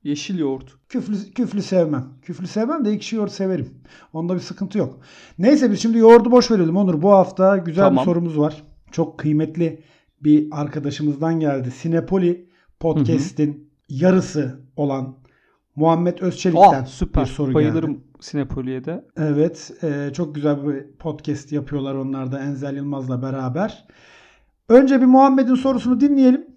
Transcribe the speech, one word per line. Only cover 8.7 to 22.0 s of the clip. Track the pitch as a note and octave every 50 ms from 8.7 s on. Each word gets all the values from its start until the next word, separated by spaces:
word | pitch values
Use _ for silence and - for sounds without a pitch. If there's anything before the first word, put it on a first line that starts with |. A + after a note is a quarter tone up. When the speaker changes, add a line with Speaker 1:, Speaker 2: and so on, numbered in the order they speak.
| - _ _ _
Speaker 2:
Çok | - - E3 D#3 - -
kıymetli | - D3+ D3+ D3+ D#3+ D#3 D#3 E3+ E3+ D#3+ D3+ - _ _ _ _ _ _ _ _
bir | C#3 D3+ D3+ D3+ D3+ D3+
arkadaşımızdan | D3+ C#3+ D3 C#3 - D#3 C3+ C#3+ - - D3+ D3 C#3+ C#3 D#3 D#3+ E3 D#3+
geldi. | D#3 D3 C#3 C3+ B2+ B2
Sinepoli | B2 - - E3 D#3+ E3 E3 E3 F3+ G3 F3+ F3 F3 F3+ - _ _ _ _ _ _ _
Podcast'in | - E3 D3+ D#3 C#3 A#2 E3 C#3+ D3 - - - D3+
Speaker 1:
Hı | D3
hı. | D3 - - _ _ _ _ _
Speaker 2:
yarısı | C3+ C3 E3 F#3 F#3 F#3 - - - D3+ C#3 B2+ C3 - - _ _
olan | - D3 C#3+ C3+ C3 C3 C3 B2+ _ _ _ _ _ _ _ _ _ _ _ _
Muhammed | C#3+ D#3 E3 E3 E3 F3 F3 F3 -
Özçelik'ten | F#3 F3+ F3 - - F#3 D#3+ E3+ G3 F#3+ D#3 C3+
Speaker 1:
Aa, | B2+
süper. | - - - - - - D#3+ C3+
Speaker 2:
bir | -
soru | - - D3 C3 B2
Speaker 1:
Bayılırım | D3+ D3 D#3 D#3 E3 D#3+ D3+
Speaker 2:
geldi. | C#3+ - _ _ _ _
Speaker 1:
Sinepoli'ye | - - - D3 C3+ - - C3+ B2+ B2+ C3 C3 B2+
de. | D3+ E3+ A#3 - _ _
Speaker 2:
Evet, | - D3+ D3+ D3 D3 D3+ E3 D#3 - - - - -
e, | - D#3+ C#3+ C#3+ C#3+ C#3+
çok | - - F3 D3+ D3
güzel | D3 C#3+ D3+ D3 C#3+ C#3 D3
bir | C#3 C3+ C#3 - _ _
podcast | - D#3+ C#3+ - - D3+ D3 D3 - -
yapıyorlar | D3 D3 - - D3 C#3+ C3+ C#3 C3+
onlar | C3+